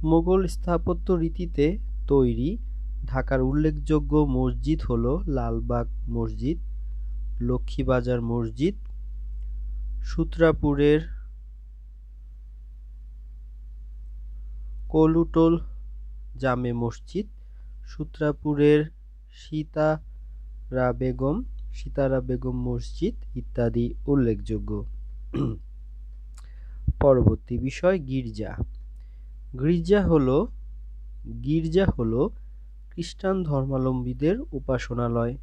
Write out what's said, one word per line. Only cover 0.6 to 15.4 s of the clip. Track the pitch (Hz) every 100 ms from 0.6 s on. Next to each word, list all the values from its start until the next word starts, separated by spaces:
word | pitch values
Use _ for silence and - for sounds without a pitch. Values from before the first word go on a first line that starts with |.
| - 170 180 175 -
রীতিতে | 180 165 - 170 - 147 196 - - -
তৈরি | 139 127 117 135 226 - - - - 123
ঢাকার | 131 127 135
উল্লেখযোগ্য | 131 143 156 151 143 151 147 151
মসজিদ | 147 127 127 120 120 156
হল | - 117 117 151 175
লালবাগ | 135 117 113 117 120 120 - -
মসজিদ, | 117 113 107 120 170 - - - - - - - -
লক্ষ্মীবাজার | 120 123 - - 131 127 123 123
মসজিদ, | 117 120 113 110 156 208 - - - - - - - - - - - -
সূত্রাপুরের | - - 165 165 165 151 151 143 147 151 156 - - - - - - - - - - - - - - - - - - - - - - - - - - - - - - - - - - - - - -
কলুটোল | 156 160 160 160 165